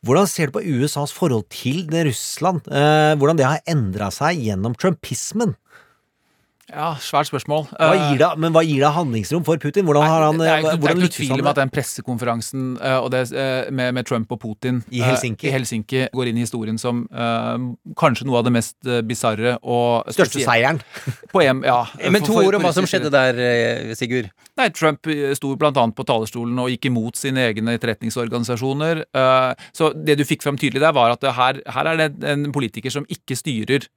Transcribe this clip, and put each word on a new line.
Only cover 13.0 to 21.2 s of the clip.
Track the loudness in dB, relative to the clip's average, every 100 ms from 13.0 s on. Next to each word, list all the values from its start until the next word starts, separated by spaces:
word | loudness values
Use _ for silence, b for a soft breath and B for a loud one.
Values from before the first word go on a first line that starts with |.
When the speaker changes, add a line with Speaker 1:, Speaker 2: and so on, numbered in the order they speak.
| 0
Speaker 2:
det, | -2 -2 -4
eh, | -2 -4 -4
med, | -2 -2
med | -2 -2
Trump | -4 -4
og | -8
Putin, | -8 -8 -4 -4 -4
Speaker 1:
I | -2
Speaker 2:
eh, | 0
Speaker 1:
Helsinki. | 0 -2 -4 -4
Speaker 2:
i |
Helsinki | -4 -4 -6 -4 -2 -2
går | -2 -2
inn | -2
i |
historien | -2 -4 -6 -4
som, | -2 -4 -6
eh, | -6 -2 -2 -2 -4 -6 -10 -14
kanskje | 0 0 2 0
noe | 2
av | 4
det | 2
mest, | 0 -10
eh, | -4 -2 -2
bizarre | -2 -2 0 -2 -2
og | -2 0 2 0 -2
Speaker 1:
Største | 0 0 2
Speaker 2:
spesielle. | 2
Speaker 1:
seieren. | 4 4 0 B B B B